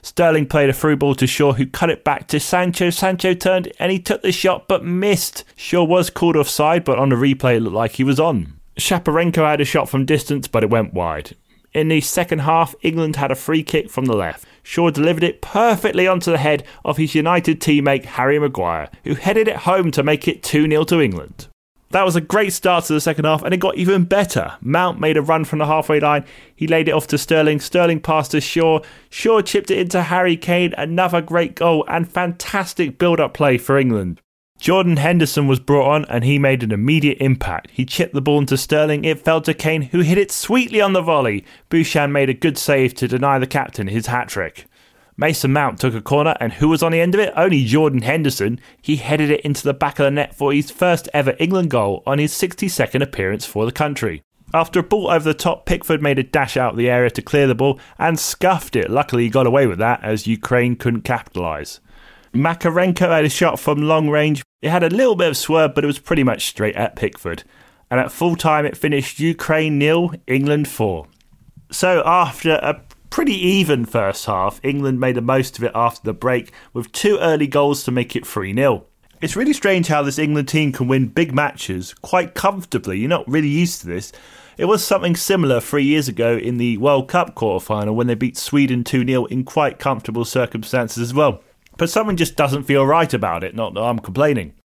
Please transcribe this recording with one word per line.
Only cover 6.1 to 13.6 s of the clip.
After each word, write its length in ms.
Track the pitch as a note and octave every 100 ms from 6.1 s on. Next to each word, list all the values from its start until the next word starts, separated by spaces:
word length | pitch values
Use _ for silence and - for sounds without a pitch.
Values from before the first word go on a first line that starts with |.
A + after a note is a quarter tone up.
called 260 | - E3+ D#3
offside, 480 | C#3+ - D3+ E3+
but 120 | E3+ B2
on 120 | C3+
the 80 | A#2+
replay 400 | C#3 C3+ C3 A#2
it 40 |
looked 140 | A2
like 180 | G2+ A#2
he 100 | -
was 160 | C3+ C#3
on. 320 | E3 B2 D2 - - -
Shaparenko 680 | - F3 E3+ D#3 E3+ D#3+
had 160 | D#3 D3
a 40 |
shot 240 | C#3+ D#3+ -
from 180 | C3+ C3+
distance, 400 | D3 - C#3+ -
but 160 | A#2
it 80 | G#2+
went 240 | A#2 G#2+
wide. 400 | F#2 E2+ D#2 - - _ _ _
In 160 | D#3 D#3
the 120 | D#3
second 380 | C#3 - E3+ D#3+
half, 360 | C#3+ D#3+ E3 -
England 340 | E3 D#3+ D#3+ C#3+
had 160 | C#3
a 20 |
free 300 | C3 - D#3+